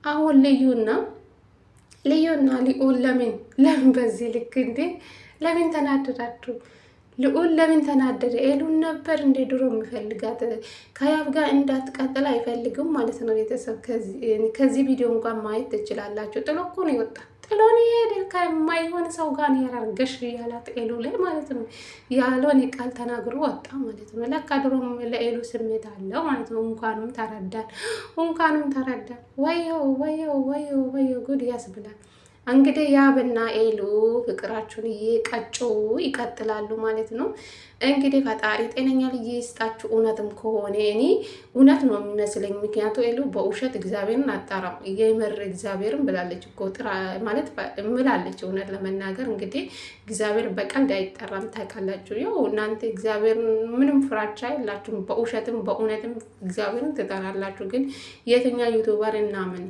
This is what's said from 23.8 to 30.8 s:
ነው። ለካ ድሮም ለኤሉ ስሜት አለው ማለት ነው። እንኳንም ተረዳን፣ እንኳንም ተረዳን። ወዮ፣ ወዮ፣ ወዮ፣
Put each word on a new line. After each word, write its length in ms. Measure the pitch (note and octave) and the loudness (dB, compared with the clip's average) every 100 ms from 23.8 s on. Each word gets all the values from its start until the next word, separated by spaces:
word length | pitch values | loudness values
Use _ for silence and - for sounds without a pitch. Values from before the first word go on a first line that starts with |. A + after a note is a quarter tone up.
| A#3 G#3 G#3 | -8 -8 -12
ነው። 160 | A3 A#3+ | -8 -4
ለካ 220 | C#4 - C#4 | -4 -2 0
ድሮም 280 | C4+ C4 B3 A#3+ A#3+ | 2 0 -2 -6 -4
ለኤሉ 320 | A#3 A#3 A#3 | -2 -2 -4
ስሜት 420 | A#3 A3 A3 A3 G#3+ | -6 -6 -4 -4 -6
አለው 360 | G3 F#3+ A#3+ | -12 -6 -4
ማለት 260 | D#4+ B3+ A3 | -2 -2 -4
ነው። 120 | A3+ | -4
እንኳንም 500 | A3+ A3+ A3 A3 A#3 | -4 -2 -4 -4 -8
ተረዳን፣ 580 | B3+ A3 G#3+ F#3+ A3 A3 - A4 G#4+ - - | -6 -8 -6 -8 -8 -10 -10 -8 -8 -8 -4
እንኳንም 480 | E4 E4 D#4+ D4+ C#4+ | -2 2 2 2 0
ተረዳን። 500 | C4 B3+ A#3 - A#3+ - - | -2 -2 -6 -8 -16 -14 -2
ወዮ፣ 320 | D4 E4+ E4 E4 C#4 C4 | 0 0 0 0 0 2
ወዮ፣ 220 | D4+ D#4 D#4 C#4 C4 | 0 -2 -2 0 0
ወዮ፣ 240 | D4 D4 C#4 | -2 -2 -2